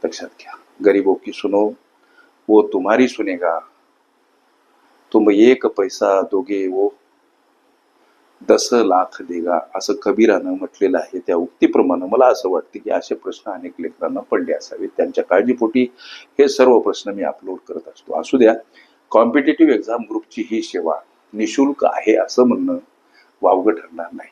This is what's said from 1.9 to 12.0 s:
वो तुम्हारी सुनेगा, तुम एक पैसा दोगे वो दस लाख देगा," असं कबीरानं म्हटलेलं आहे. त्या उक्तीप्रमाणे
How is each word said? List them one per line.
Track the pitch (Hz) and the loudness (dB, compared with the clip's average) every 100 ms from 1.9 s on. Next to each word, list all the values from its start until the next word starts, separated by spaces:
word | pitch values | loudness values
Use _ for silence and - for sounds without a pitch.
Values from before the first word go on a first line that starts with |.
| _ _ _ _ _ - | _ _ _ _ _ 2
वो | 107 104 | 4 4
तुम्हारी | 101 92 113 127 | -2 0 2 0
सुनेगा, | - 101 90 87 82 - _ _ _ _ _ _ _ _ _ _ _ _ _ _ | -2 -8 -4 -4 -4 -8 _ _ _ _ _ _ _ _ _ _ _ _ _ _
तुम | 113 107 | 2 2
एक | 101 117 127 110 | 6 6 4 0
पैसा | - 95 - 104 98 | -2 -6 -2 0 2
दोगे | 92 98 92 101 95 | 0 -4 -4 -6 -4
वो | 92 101 - _ _ _ _ _ _ _ _ _ _ _ _ _ _ - | -2 -2 -4 _ _ _ _ _ _ _ _ _ _ _ _ _ _ 0
दस | 110 - | 0 2
लाख | 120 104 90 92 - | 0 2 2 0 -8
देगा," | 87 87 87 87 - | -12 -8 -2 -4 -4
असं | 95 92 | -12 -6
कबीरानं | 101 107 98 110 95 92 | -4 -2 2 2 2 -2
म्हटलेलं | 92 92 _ 95 87 | -8 -10 _ -2 0
आहे. | 80 92 | -4 -10
त्या | - 87 | -4 -2
उक्तीप्रमाणे | 85 _ 160 - 92 87 | -2 _ 0 2 2 0